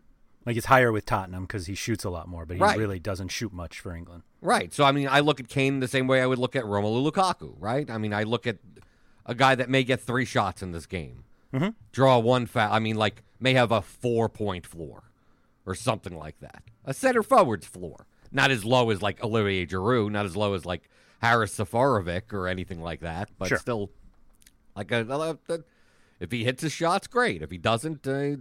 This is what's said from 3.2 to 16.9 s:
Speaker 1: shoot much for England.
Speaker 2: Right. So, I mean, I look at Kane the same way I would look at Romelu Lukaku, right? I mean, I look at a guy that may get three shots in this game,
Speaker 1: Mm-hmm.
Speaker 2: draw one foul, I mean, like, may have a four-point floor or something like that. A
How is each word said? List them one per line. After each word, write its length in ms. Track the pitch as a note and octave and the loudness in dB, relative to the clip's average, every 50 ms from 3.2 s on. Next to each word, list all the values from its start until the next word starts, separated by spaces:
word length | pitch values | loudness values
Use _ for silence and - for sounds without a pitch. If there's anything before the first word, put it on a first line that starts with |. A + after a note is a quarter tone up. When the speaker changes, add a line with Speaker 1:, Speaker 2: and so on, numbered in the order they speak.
| G2 F#2 | -6 -8
Speaker 1:
shoot 240 | - - A#2+ G#2 F#2 | -6 -6 -6 -8 -8
much 260 | F2 F2 E2+ - - | -10 -12 -12 -12 -12
for 140 | - G2+ F2 | -12 -12 -12
England. 280 | E2+ E2+ - F2 F2+ - _ _ - | -12 -12 -14 -18 -20 -20 _ _ -8
Speaker 2:
Right. 320 | - E3+ A#3+ G#3+ - E2+ - | -2 0 0 0 0 -2 0
So, 120 | - D3 | 4 4
I 80 | C#3 C#3 | 4 4
mean, 140 | C#3+ C#3 C3+ | 4 2 2
I 120 | C3 C#3+ | 4 4
look 180 | D3 D3+ C#3+ - | 4 4 2 0
at 100 | B2+ - | -2 -6
Kane 320 | - C#3 C3+ C3+ C#3 C#3 | -2 0 2 2 2 0
the 80 | B2+ B2 | -2 -2
same 180 | - C3+ C3 | 0 0 2
way 140 | C3 C3 C3 B2+ | 2 2 2 4
I 40 | |
would 120 | B2+ C3 A#2+ | 2 2 0
look 180 | B2 B2 - | 0 -2 -2
at 80 | C3+ A#2+ | -2 -4
Romelu 460 | G#2 G2+ G2+ G2+ G#2+ A2+ A#2+ C3+ D#3 | -2 0 0 0 2 0 2 0 0
Lukaku, 440 | D3+ G3 F#3+ F#3 F3 - E2+ C#2+ - C2+ | 2 2 2 0 0 -4 -8 -18 -14 -10
right? 300 | D#2+ G#2 A#2+ C#3+ D3+ A#2+ | -6 -4 -2 -2 -4 -4
I 80 | A#2 A2 | -6 -4
mean, 140 | G#2+ G#2+ G#2 | -4 -2 -2
I 100 | G#2 G#2+ | -2 -2
look 220 | G#2+ A#2 A#2 - | 0 -2 -2 -2
at 120 | B2 A2 - _ - - - - _ _ _ _ _ _ _ - | -4 -6 -6 _ -20 -20 -20 -20 _ _ _ _ _ _ _ -10
a 80 | - A#2+ | -8 0
guy 200 | A#2 C3+ C3+ C3+ | 4 4 4 4
that 140 | B2 B2+ A#2+ | 4 2 2
may 140 | C3 C3+ C3 | 2 2 2
get 160 | A#2+ C3 A#2 | 2 0 -2
three 240 | - - A#2+ B2+ C3 | -2 -2 -2 -2 -2
shots 380 | - - B2 G#2+ F#2+ F2+ - G2 | 0 0 0 0 0 -2 -6 -8
in 100 | F#2 E2+ | -8 -8
this 140 | E2 D2 | -8 -10
game, 380 | - - F2+ D#2 C2+ B1 B1 - _ - _ _ - - | -8 -8 -8 -8 -8 -14 -18 -20 _ -20 _ _ -8 -4
Speaker 1:
Mm-hmm. 180 | C3 D#3 G3+ A3+ - - - - | -2 -2 -2 -4 -6 -14 -10 0
Speaker 2:
draw 260 | - C3+ C3+ B2+ B2 | 4 6 6 6 6
one 280 | A2+ A#2 B2+ B2+ A#2+ | 6 4 2 2 2
foul, 260 | G#2+ - B2 A2 G#2 G#2 | -2 -2 0 0 2 2
I 60 | A2 | 0
mean, 180 | A2 A2 A2 | 0 0 0
like, 260 | G#2+ A2 G#2 - - - _ _ - | 0 0 0 -2 -4 -16 _ _ -4
may 140 | - C3 C3 | 0 2 4
have 160 | B2+ B2 G#2+ | 4 4 4
a 120 | A2+ G#2+ F#2 | 2 0 -2
four-point 840 | - - - - B2 A#2+ A2+ A2+ G#2+ - - G#2+ G2+ F#2 F2 D#2+ | -4 -12 -6 -4 -2 0 2 0 0 -2 -4 -4 -4 -4 -6 -8
floor 440 | - - E2 E2 C#2 A#1+ - - - _ _ _ _ _ _ _ _ _ _ - | -12 -12 -12 -12 -12 -14 -18 -20 -20 _ _ _ _ _ _ _ _ _ _ -8
or 80 | F#2+ F#2+ | -8 -8
something 420 | - - B2+ A2+ G2 - F#2+ F2 | -4 -2 -2 -2 -2 -4 -10 -12
like 240 | E2 D2+ D#2 D#2 - | -12 -12 -14 -16 -16
that. 220 | C#2 - - - - - - _ - | -20 -20 -20 -20 -20 -20 -20 _ -10
A 80 | C#3 | -10